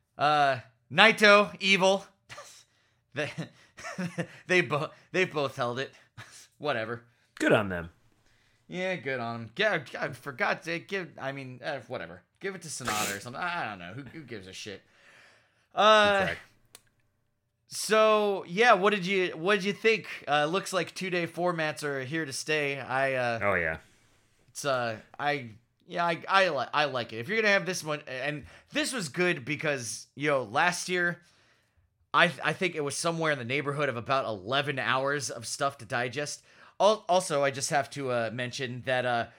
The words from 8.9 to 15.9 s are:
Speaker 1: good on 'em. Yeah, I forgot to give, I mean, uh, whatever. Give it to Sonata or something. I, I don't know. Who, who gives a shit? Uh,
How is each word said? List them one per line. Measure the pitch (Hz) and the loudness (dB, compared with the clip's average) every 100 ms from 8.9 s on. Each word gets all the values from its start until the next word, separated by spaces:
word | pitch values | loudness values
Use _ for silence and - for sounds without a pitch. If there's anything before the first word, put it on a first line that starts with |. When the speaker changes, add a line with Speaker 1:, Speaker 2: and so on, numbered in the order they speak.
| 175 | -4
Speaker 1:
good | 131 131 | -4 -6
on | 117 | -6
'em. | 117 110 - | -8 -10 -2
Yeah, | 208 170 127 - | 0 0 -4 -8
I | 151 | -8
forgot | 143 147 123 196 170 | -8 -12 -4 -2 -2
to | 160 170 | -4 -8
give, | - 196 160 - | -6 -8 -8 -8
I | 135 | -8
mean, | 139 131 127 | -8 -12 -10
uh, | 160 135 120 | -8 -8 -8
whatever. | 117 85 90 _ _ | -10 -10 -14 _ _
Give | 190 | -10
it | 190 | -10
to | 170 | -10
Sonata | - 120 107 101 98 | -8 -4 -2 -2 -4
or | |
something. | 120 143 | -8 -8
I, | 175 175 | -6 -4
I | 120 | -6
don't | 98 | -8
know. | 87 | -12
Who, | 113 135 160 | -12 -14 -16
who | |
gives | 123 107 92 | -14 -14 -12
a | |
shit? | 92 107 95 _ _ - - - _ _ _ _ | -14 -12 -14 _ _ -20 -20 -20 _ _ _ _
Uh, | - 208 | 4 6